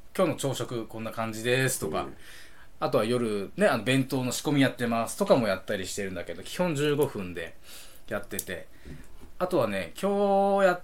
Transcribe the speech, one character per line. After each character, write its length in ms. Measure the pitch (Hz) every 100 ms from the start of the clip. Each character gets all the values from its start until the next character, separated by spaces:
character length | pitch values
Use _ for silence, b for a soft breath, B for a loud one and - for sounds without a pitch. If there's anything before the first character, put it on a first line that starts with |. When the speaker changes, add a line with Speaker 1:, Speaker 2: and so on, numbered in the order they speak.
| - -
Speaker 1:
「今 100 | 180
日 40 |
の 60 | 127
朝 180 | 139
食 320 | 123 113 120 107
こ 120 | 113
ん 60 |
な 80 | 110
感 200 | 117 113
じ 120 | 110
で 240 | 117 131 131
す」 100 | -
と 100 | 92
か、 140 | 87
Speaker 2:
う 40 | 82
ん。 100 | - B B B B B -
Speaker 1:
あ 100 | 156
と 80 | 139
は 60 |
夜 480 | 110 123 117 104 98 -
ね、 120 | 202
あ 80 | 127
の、 60 |
「弁 220 | 104 131 131
当 160 | 135
の 80 | 127
仕 100 | -
込 100 | 151
み 100 | 147
や 80 | 131
っ 40 |
て 140 | - 120
ま 180 | 117 113
す」 100 | -
と 80 | 196
か 100 | 160
も 100 | 110
や 100 | 95
っ 80 |
た 120 | - 104
り 100 | 90
し 80 |
て 80 | -
る 80 | 98
ん 40 |
だ 100 | 90
け 100 | 85
ど、 80 | 87
基 120 | 92
本 200 | - 180
十 220 | 139 151 143
五 100 | 131
分 280 | 104 92
で 220 | 85 82 - B B B B -
や 100 | 104
っ 80 | -
て 120 | 98
て。 280 | - 87 - B B B B - - -
あ 80 | 180
と 120 | 175
は 100 | 113
ね、 240 | 98 85 -
今 600 | 196 202 202 196 196 196
日 60 | 190
や 60 |
っ 80 | 180